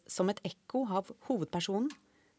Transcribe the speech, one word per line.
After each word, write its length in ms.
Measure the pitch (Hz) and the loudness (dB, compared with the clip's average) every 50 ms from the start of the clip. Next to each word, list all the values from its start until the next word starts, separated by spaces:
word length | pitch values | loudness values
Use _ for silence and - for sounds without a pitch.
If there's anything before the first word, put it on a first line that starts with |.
| - - | -4 -4
som 160 | - - 185 | 0 2 2
et 140 | 196 208 - - | 2 2 0 -4
ekko 440 | 175 - - _ - - 254 269 208 | -8 -8 -10 _ -2 -2 0 0 2
av 160 | 185 196 190 - - - - - | 0 0 0 -2 -10 -10 -2 0
hovedpersonen, 580 | 262 196 151 - - 175 170 - 190 208 247 302 - - _ _ _ _ _ _ _ | 0 0 0 0 0 -2 0 0 0 2 0 0 -2 -6 _ _ _ _ _ _ _